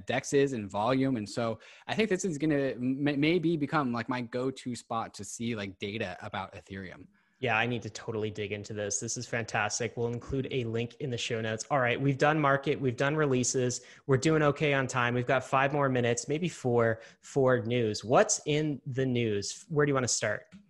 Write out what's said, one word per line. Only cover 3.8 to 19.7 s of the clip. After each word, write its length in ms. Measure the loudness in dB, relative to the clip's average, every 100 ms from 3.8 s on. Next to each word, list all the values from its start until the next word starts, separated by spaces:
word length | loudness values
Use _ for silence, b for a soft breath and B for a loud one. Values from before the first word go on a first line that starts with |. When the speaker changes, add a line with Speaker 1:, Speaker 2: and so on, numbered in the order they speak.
| 0
Speaker 1:
like, 160 | -2 -2
my 120 | -4
go-to 540 | -4 -2 -4 -4 -8 -8
spot 380 | -6 -6 -6
to 100 | -10
see, 320 | -12 -6 -4 -4
like, 220 | -6 -6
data 400 | -8 -4 -6 -6
about 320 | -8 -8 -8 -12
Ethereum. 500 | -14 -12 -12 -14 -20 b b b
Speaker 2:
Yeah, 160 | 0 2
I 120 | 2
need 160 | -2
to 80 | -6
totally 400 | -10 -6 -4 -4
dig 200 | -4 -6
into 220 | -6 -8
this. 260 | -6 -4 -4
This 160 | -4 -6
is 120 | -4
fantastic. 680 | -6 -2 -2 -2 -2 -4 -2
We'll 120 | -4
include 400 | -4 -4 -4 -2
a 140 | -4
link 320 | -2 -2 -4 -6
in 100 | -6
the 60 | -4
show 200 | -4 -4
notes. 260 | -2 -4 0
All 80 | 2
right, 220 | 2 2
we've 160 | 2 4
done 220 | 4 4
market, 420 | 4 2 2 0
we've 160 | 0 0
done 180 | 0 2
releases. 640 | 2 2 2 0 0 -2 B B 0
We're 100 | 2
doing 240 | 4 4
okay 320 | 4 4 2
on 140 | 2 2
time. 260 | 2 2
We've 140 | 2 2
got 160 | 2
five 280 | 4 2 4
more 160 | 4 2
minutes, 400 | 2 2 0 -2
maybe 220 | -2 -2
four, 500 | -2 2 4 4 2 B B
for 400 | -4 2 4 4
news. 420 | 2 0 0 -2
What's 380 | 4 4 4 2 0
in 340 | 0 0 -4 -6
the 180 | -2 0
news? 600 | 2 0 0 -4 -10
Where 160 | -4